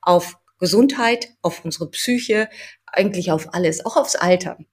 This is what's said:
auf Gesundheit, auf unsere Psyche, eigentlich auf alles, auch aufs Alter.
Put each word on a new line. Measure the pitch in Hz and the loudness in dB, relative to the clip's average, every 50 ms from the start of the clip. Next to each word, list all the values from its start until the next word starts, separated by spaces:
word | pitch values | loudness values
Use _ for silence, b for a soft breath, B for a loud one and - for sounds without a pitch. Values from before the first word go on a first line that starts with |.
auf | - 175 175 175 175 - - _ _ _ _ _ | 4 4 2 2 2 -2 -14 _ _ _ _ _
Gesundheit, | 185 175 190 208 247 277 277 - 240 226 240 240 233 - _ _ | -4 2 4 4 4 4 4 0 0 0 0 0 -4 -10 _ _
auf | - 175 170 - - | -4 -4 -4 -4 -10
unsere | 165 156 - 170 156 | -10 -8 -8 -10 -10
Psyche, | - - - - 247 247 240 - 214 214 220 220 B B B B B B _ | -8 -6 -2 -2 -2 -2 0 0 0 0 0 -2 B B B B B B _
eigentlich | - - - 196 202 202 180 175 180 | -4 0 0 0 0 0 -2 -2 0
auf | 156 160 160 - - | -2 -2 -2 -4 -4
alles, | 175 180 160 160 - - | 0 0 0 0 -2 -6
auch | 226 - | 0 0
aufs | 330 - - - | 0 0 0 -2
Alter. | - - 180 185 180 185 170 - - - _ | 0 2 2 2 2 2 -6 -10 -12 -18 _